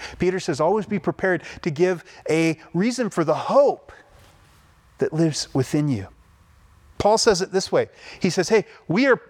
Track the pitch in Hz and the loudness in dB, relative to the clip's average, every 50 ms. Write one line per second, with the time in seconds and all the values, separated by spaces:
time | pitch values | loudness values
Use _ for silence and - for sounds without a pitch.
0 | - - - - 180 180 185 185 - - 160 123 156 170 202 220 180 - 208 190 | -8 -14 -6 -2 0 0 0 -2 -2 -4 -2 0 0 2 2 0 0 -2 -4 -4
1 | - 180 156 - - 185 180 156 - - - - - 185 143 139 180 185 185 160 | -2 -4 -4 -2 -2 -2 -2 -2 -4 -10 -16 -8 -6 -4 0 2 2 0 0 -2
2 | - - - - - - 156 160 165 160 151 - - - - 170 196 247 240 247 | -8 -14 -20 -12 -4 -2 0 2 2 0 -2 -4 -8 -6 -4 -2 -2 0 -2 -2
3 | 240 196 - 180 165 151 151 135 - - 202 269 285 240 - - - - - - | -4 -2 -2 0 0 0 0 -2 -2 2 4 4 4 4 2 -2 -8 -20 -20 -20
4 | - _ - - - - _ _ _ _ _ _ _ _ _ _ _ _ _ - | -20 _ -20 -20 -20 -20 _ _ _ _ _ _ _ _ _ _ _ _ _ -4
5 | 131 - - 156 165 160 143 - - - - 139 127 - - 151 151 147 131 101 | -4 -2 0 0 0 0 0 -2 -6 -4 -2 -2 -2 0 0 0 0 0 -2 -2
6 | 95 - - _ _ _ _ _ _ _ _ _ - _ _ _ _ - _ - | -4 -10 -16 _ _ _ _ _ _ _ _ _ -20 _ _ _ _ -12 _ -2
7 | - 202 220 214 - 233 202 170 185 - 180 175 - - 190 143 110 - - - | 2 2 2 4 4 2 2 2 0 -2 -2 -2 -2 0 0 0 0 -2 -6 -16
8 | - - - - - 185 - 185 170 - 226 214 - - - - _ - 160 214 | -20 -20 -8 -4 -2 -2 0 0 0 2 2 0 0 -2 -10 -12 _ -2 0 2
9 | 269 277 233 - - - | 4 4 2 2 0 -6